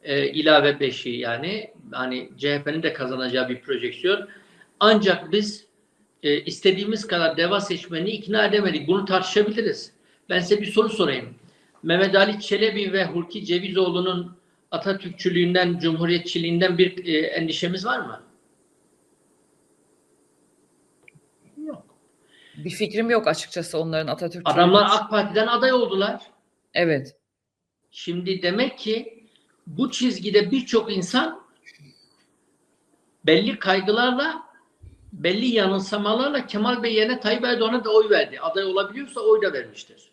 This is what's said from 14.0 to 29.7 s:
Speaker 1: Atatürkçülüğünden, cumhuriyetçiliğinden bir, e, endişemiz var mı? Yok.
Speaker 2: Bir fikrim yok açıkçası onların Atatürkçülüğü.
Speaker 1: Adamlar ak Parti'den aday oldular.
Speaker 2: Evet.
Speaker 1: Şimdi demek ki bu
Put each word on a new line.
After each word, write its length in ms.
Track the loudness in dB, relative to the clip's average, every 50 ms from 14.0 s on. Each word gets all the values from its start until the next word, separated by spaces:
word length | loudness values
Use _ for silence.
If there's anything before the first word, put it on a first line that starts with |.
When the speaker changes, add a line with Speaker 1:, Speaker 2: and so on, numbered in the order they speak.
| -2 -2 -2 -4 -6 -8 -14 _ _ _ _ _ _ _
Speaker 1:
Atatürkçülüğünden, 1080 | -8 -6 -4 -4 -4 -4 -6 -12 -12 -4 -2 0 2 2 2 4 4 4 2 2 0 0
cumhuriyetçiliğinden 1000 | 0 0 0 0 0 0 0 0 -2 -4 -6 -4 -2 0 2 2 2 2 4 4
bir, 280 | 2 2 2 -6 -6 -2
e, 100 | 0 0
endişemiz 680 | 0 0 -2 -4 -4 -4 -4 -4 -4 -4 -4 -4 -4
var 140 | -4 -4 -4
mı? 220 | -6 -10 -14 -16 -18 _ _ _ _ _ _ _ _ _ _ _ _ _ _ _ _ _ _ _ _ _ _ _ _ _ _ _ _ _ _ _ _ _ _ _ _ _ _ _ _ _ _ _ _ _ _ _ _ _ _ _ _ _ _ _ _ -20 _ -20 _ _ _ _ _ _ _ -14 -12
Yok. 200 | -12 -12 -12 -16 _ _ _ _ _ _ _ _ _ _ _ _ -20 _ -12
Speaker 2:
Bir 120 | -10 -10
fikrim 400 | -4 -4 -6 -4 -2 -2 0 2
yok 180 | 2 2 2 0
açıkçası 500 | -2 -2 -4 -8 -8 -8 -8 -4 -4 -4
onların 300 | -4 -2 -2 -2 -2 -2
Atatürkçülüğü. 460 | -4 -4 -6 -8 -8 -4 -2 0 4
Speaker 1:
Adamlar 340 | 6 6 8 8 6 6 6
ak 180 | 4 2 0 0
Parti'den 380 | 0 0 0 2 2 0 2 2
aday 260 | 2 2 4 4 4
oldular. 480 | 4 2 2 0 0 0 -2 -2 -6 -12 -20 _ _ _ _ _ _ _ _ _
Speaker 2:
Evet. 420 | 0 2 2 2 0 -2 -8 -16 _ _ _ _ _ _ _ _ _ _ _ _ _ _ _
Speaker 1:
Şimdi 500 | _ -16 -10 -8 -6 -6 -4 -4 -4 -2
demek 360 | -2 -2 0 0 0 -2 -2 -8
ki 360 | -6 -4 -4 -4 -6 -10 -18 -20 _ _ _ _ _ _ _ _ _
bu 240 | -14